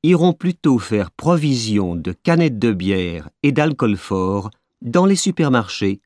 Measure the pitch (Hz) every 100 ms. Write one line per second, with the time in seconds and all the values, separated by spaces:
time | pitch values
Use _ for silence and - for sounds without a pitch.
0 | 151 175 175 170 175 175 156 123 - 107
1 | 90 - 156 170 151 127 110 104 92 87
2 | 82 87 - 170 160 113 117 98 92 95
3 | 90 85 76 _ 143 143 151 135 120 101
4 | - 95 92 101 101 _ _ _ 123 170
5 | 190 196 - 175 151 127 101 - 101 98